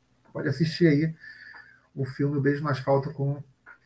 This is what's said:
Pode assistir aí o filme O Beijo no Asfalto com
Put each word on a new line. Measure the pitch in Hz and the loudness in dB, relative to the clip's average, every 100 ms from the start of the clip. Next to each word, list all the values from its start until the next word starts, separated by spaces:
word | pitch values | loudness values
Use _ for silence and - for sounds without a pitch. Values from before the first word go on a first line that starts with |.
| _ _ _ | _ _ _
Pode | - 147 | -6 -4
assistir | 127 160 - 170 | 0 -2 4 4
aí | 143 160 160 - - - - - - _ | 6 2 -4 -14 -20 -20 -20 -20 -20 _
o | - | -8
filme | 135 - 143 147 | -6 -2 -2 2
O | |
Beijo | 139 143 | 0 0
no | 151 | -2
Asfalto | 131 - 139 143 | -2 0 0 0
com | - 139 143 - _ - - | -4 -4 -4 -8 _ -20 -20